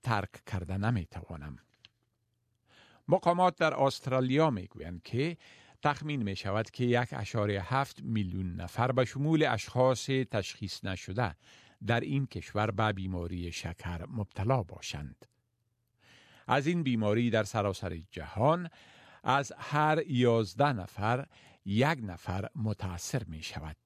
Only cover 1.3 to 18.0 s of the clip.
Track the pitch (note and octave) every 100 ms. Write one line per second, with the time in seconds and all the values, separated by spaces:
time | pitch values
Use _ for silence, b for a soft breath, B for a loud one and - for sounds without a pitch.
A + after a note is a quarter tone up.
1.3 | D#2+ D2 B1+ _ _ - _ _ _ _
2.3 | _ _ _ _ b b b - F3+ F3
3.3 | F3 F3+ - D#3+ C#3+ C#3 - - C3 B2+
4.3 | C3+ D#3+ A2 F2+ - D#2+ F2 - A#2 D#3
5.3 | E3+ B B B B D3 C#3+ D3+ D3 G#2
6.3 | F#2+ G2+ G#2 A2+ - B2 A#2+ A#2+ C#3 G2+
7.3 | A#2 G#2 G2+ F2+ C3 C#3 - B2 A2 G2
8.3 | F#2 F#2 F2 F2 - B2 B2+ B2 C3 D3
9.3 | D#3+ D3 A2+ - B2 B2+ B2+ - C3+ C3
10.3 | A2+ F#2 - G2+ - G2 F#2+ - F#2+ A2+
11.3 | - B B B B G#2 A#2 - C#3 C3
12.3 | - - G#2 G#2+ G2 A2 G2 F#2+ F#2 E2+
13.3 | F2+ F2 E2 - E2+ - E2+ F2+ A#2+ G2+
14.3 | - G#2 C3 F2 - - D2 D2 - -
15.3 | _ _ _ _ _ _ _ b b b
16.3 | b b C3 C#3+ F3 C#3+ A#2 G#2+ G#2+ A#2+
17.3 | A2 G#2 A2+ G2+ F#2 F#2+ E2+